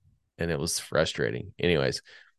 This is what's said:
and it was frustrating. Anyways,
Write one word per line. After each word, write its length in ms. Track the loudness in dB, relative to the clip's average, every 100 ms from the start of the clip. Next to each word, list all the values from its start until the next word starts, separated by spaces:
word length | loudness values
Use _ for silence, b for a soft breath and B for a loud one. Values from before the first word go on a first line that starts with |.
| _ _ _ -6
and 120 | -2
it 80 | -2
was 200 | -2 -4
frustrating. 760 | -2 0 0 0 -2 -4 -10 -2
Anyways, 440 | 2 4 2 -2 b b b